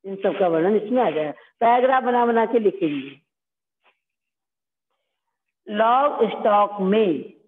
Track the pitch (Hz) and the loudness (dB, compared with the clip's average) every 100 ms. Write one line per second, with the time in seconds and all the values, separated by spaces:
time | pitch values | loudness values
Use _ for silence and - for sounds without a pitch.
0 | 196 196 202 156 185 165 175 214 214 254 | -12 -4 -4 0 0 2 0 0 0 0
1 | 208 151 151 - _ _ 226 247 254 262 | 0 -2 -6 -10 _ _ 2 4 2 2
2 | 240 247 240 226 220 233 208 - 165 143 | 0 0 2 0 0 2 0 -2 -4 -4
3 | 135 135 _ _ _ _ _ _ _ _ | -10 -18 _ _ _ _ _ _ _ _
4 | _ _ _ _ _ _ _ _ _ _ | _ _ _ _ _ _ _ _ _ _
5 | _ _ _ _ _ _ - 208 226 247 | _ _ _ _ _ _ -10 0 2 4
6 | 285 - 214 - 226 208 202 208 190 214 | 2 0 -2 0 0 2 0 -2 0 2
7 | 208 139 - - | 2 -2 -8 -20